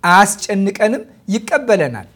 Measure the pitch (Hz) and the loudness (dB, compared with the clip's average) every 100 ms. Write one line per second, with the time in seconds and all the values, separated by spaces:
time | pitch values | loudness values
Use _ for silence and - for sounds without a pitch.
0 | 175 180 202 - - 196 196 196 214 262 | 4 4 4 0 -6 -2 -2 0 -2 -2
1 | - _ - 214 220 294 247 196 147 113 | -8 _ -6 -6 -2 -4 2 0 0 -6
2 | 92 | -14